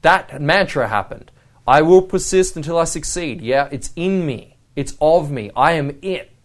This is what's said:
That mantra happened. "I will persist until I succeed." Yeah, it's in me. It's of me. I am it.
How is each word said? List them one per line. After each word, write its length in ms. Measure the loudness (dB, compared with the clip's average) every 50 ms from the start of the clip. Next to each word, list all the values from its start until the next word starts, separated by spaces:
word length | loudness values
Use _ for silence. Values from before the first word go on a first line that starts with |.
That 400 | 4 4 2 2 0 -6 -10 -6
mantra 460 | 0 0 2 2 2 0 -2 -4 -2
happened. 420 | -2 -2 -4 -4 -4 -12 -16 -16 -20 _ _ _ _ _ _ _
"I 160 | 4 4 4 6
will 180 | 8 6 6
persist 540 | 6 4 -4 -4 -4 0 0 0 0 0 -4
until 240 | -8 -8 -4 -2 0
I 60 | 0
succeed." 540 | -2 -4 -8 -8 -8 -6 -6 -6 -6 -8 -8
Yeah, 300 | -4 0 0 0 0 -2
it's 200 | -6 -10 -10 -10 -8
in 300 | -4 -2 -2 0 0 -2
me. 300 | -2 -6 -8 -10 _ _ _ _ _ _
It's 180 | -8 -8 -8 -4 0
of 300 | 2 4 4 2 2 -2
me. 180 | -8 -8 -8 -8 -2
I 160 | 2 2 2
am 260 | 2 0 -2 -4 -8 -8 -8
it. 260 | -8 -8 -8 -8 _ _ _